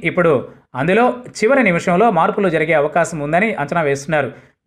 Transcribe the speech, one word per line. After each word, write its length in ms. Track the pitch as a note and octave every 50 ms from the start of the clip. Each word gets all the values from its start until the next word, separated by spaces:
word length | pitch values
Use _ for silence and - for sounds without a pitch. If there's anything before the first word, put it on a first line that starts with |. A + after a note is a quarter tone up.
| -
ఇప్పుడు 300 | E3 D3 F3+ E3+ E3 D3 A#2 G2+ - - - _ _ -
అందులో 380 | B2+ C#3+ E3+ F#3+ A3 B3 B3 B3 - - - - - G#3+
చివరి 200 | A3 C#4 C4+ A#3+
నిమిషంలో 480 | F#3+ E3+ E3 - F#3+ F3 F3 A3+ F3+
మార్పులు 380 | F3 D#3+ E3+ G3+ G3 G#3 G3+ F#3
జరిగే 240 | D#3+ D#3+ D#3+ D#3 E3
అవకాశం 460 | D3+ C#3+ D3+ D#3 F3 E3 - F3 D3+
ఉందని 340 | C#3+ D3 D#3 F3 G#3+ A3+ G3
అంచనా 280 | - C#3+ C#3 E3+ E3+
వేస్తున్నారు. 760 | D#3+ C#3+ C#3 C#3 C#3 - D#3+ D3+ C3+ A2+ - - - _ _ _ _